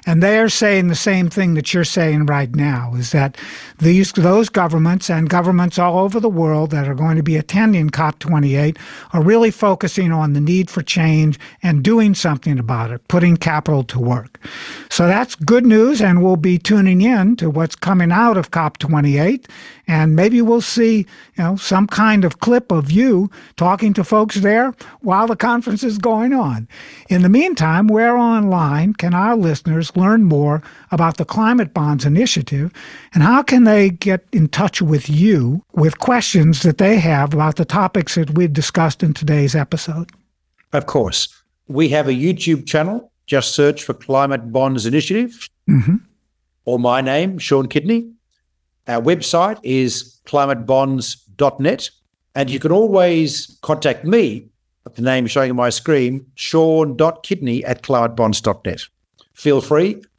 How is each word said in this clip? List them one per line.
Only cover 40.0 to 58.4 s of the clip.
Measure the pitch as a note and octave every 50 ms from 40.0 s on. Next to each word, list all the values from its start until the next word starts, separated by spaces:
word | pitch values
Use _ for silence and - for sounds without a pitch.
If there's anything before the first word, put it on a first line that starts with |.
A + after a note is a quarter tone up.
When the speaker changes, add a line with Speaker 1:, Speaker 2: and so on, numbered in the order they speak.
| F3 - _ _ _ _ _ _ _ _ _ _ _ _ -
Speaker 2:
Of | C#3+ -
course. | - - C#3 A2 F2+ - - - - - _ _ _ _ _ _
We | - C3+ C#3 E3 C#3
have | C#3 D3+ C#3+
a | C#3 B2+
YouTube | B2 C#3+ F3+ F3+ F3+ - E3+ D#3+ C3+ -
channel. | - - D3+ D#3 F#3 G#3+ A#3+ - _ _ _ _
Just | - C#3+ C3+ A#2+ - -
search | - C#3+ D3 C#3+ D3 -
for | - -
Climate | - - - C3+ C3+ C#3 C#3 C#3 B2 A2+ A#2
Bonds | A2+ C3 C3+ C3+ C3 A#2+ G#2
Initiative, | A#2 C3 D#3 D3+ - F#3 A3 B3 A#3+ A#3 - - - _ _ _ -
Speaker 1:
Mm-hmm. | D3+ C3 G2+ B2 F3+ A#3 - _ _ _ _ _ _ _ _ _ _ _ _
Speaker 2:
or | A#2+ B2 A#2+
my | A#2+ B2 B2 C3
name, | C3 C3 C3+ D3+ F3+ G3 F#3+
Sean | D#3+ - - C#3+ C3+ C3+
Kidney. | - - D3 D3 G3 A#3 A#3 A#3 A#3 - _ _ _ _ _ _ _ _ _ _ _ _ _ _
Our | - A#2+ A#2+
website | A#2 D3+ F3+ D#3+ - - - E3+ F3+ G#3 A3 G#3+
is | G#3+ B2 C3 C3 C3 A#2+ A#2 - - - _ _ _
climate | - - C#3+ C#3 C#3 C3+ A#2 A2+
bonds | A2+ C3+ C3 C3+ C3+ C3+ B2+ A2 - - - _ _ G2
dot | - D3 C#3 - -
net, | C3+ D3+ C3+ - - - - _ _ _ _ _ _ _ _
and | C#3 C#3 B2+
you | C3+ C3+
can | - D#3
always | E3+ G3+ A3+ G#3+ G3 F#3+ F3+ F3 E3+ E3 D#3 C#3+ - - - - _ _
contact | - - D#3 D3+ - D3 A#2+ - -
me | D#3+ G#3+ A#3 G3 B2 G#2 B2+ - _ _ _ _ _ _ _ _
at | A#2+ -
the | -
name | A#2+ C3 C3 C3 B2
showing | A2 - C#3+ C3+ B2+
on | B2+
my | B2 B2 A#2+
screen, | A#2 - - D#3+ D#3 C#3 B2 B2 C3 C#3 C#3 _ _
sean | - - - - D#3+ D#3+ D#3+ D#3+ D#3+ D#3 D3 B2+
dot | A#2 D3+ E3 E3 - -
kidney | - G3 F3 C#3+ B2 A#2 B2 -
at | B2+ B2 -
climatebonds | - - C3+ A#2+ A#2 A#2 A#2 A#2+ A2+ A2 G#2+ -